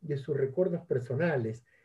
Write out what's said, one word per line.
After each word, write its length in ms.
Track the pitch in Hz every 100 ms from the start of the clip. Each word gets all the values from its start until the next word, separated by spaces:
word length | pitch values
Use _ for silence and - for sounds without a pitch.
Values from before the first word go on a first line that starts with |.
de 160 | 151 139
sus 200 | - 135
recuerdos 480 | 131 180 185 170 -
personales 800 | 135 - 127 170 139 110 113 - _